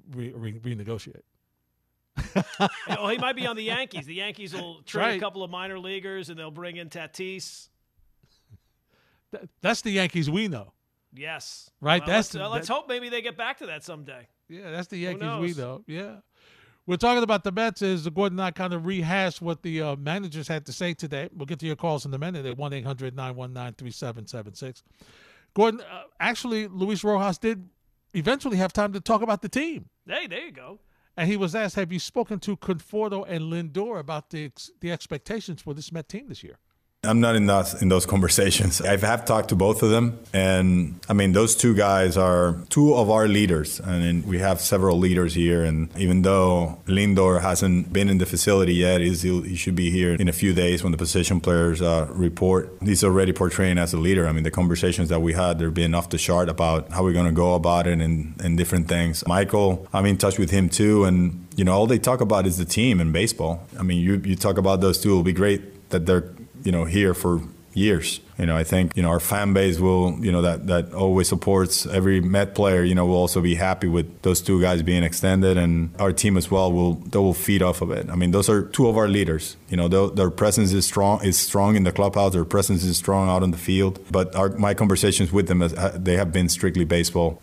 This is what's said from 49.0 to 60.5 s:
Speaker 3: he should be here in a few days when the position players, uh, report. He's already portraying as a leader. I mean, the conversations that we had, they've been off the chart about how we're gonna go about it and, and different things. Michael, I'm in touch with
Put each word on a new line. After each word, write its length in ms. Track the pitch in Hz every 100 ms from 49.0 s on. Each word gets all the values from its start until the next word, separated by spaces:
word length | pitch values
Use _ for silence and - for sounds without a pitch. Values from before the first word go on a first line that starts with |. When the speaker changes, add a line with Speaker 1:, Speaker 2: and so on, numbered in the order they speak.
| 87 85
Speaker 3:
he 340 | 90 90 92 87
should 200 | 95 87
be 120 | 85
here 200 | 90 87 85
in 120 | 90
a 60 |
few 180 | - 101
days 300 | 90 87 90
when 80 | 92
the 60 | 78
position 420 | 85 92 85 90
players, 420 | 90 85 85 80
uh, 260 | 87 82 73
report. 580 | 92 85 85 92 92 - -
He's 180 | 98 92
already 300 | 98 95 95
portraying 460 | - 90 - 92 87
as 160 | 85
a 40 | 85
leader. 300 | 85 95 82
I 60 |
mean, 100 | 80
the 80 | 78
conversations 560 | - 87 85 92 87 82
that 140 | 82
we 100 | 82
had, 280 | 85 90 82
they've 140 | 82
been 220 | 82 85 85
off 140 | 82
the 80 | 85
chart 320 | - 87 87
about 420 | 80 82 80 78
how 140 | 87 92
we're 80 |
gonna 180 | 87 87
go 220 | 80 90 90
about 320 | 85 87 87
it 140 | 85
and, 340 | 80 80 76 76
and 160 | 87 85
different 320 | 85 87 78
things. 360 | 85 85 78 -
Michael, 640 | 92 95 107 98 90 -
I'm 120 | 95 101
in 120 | 95
touch 200 | 101 95
with 140 | 90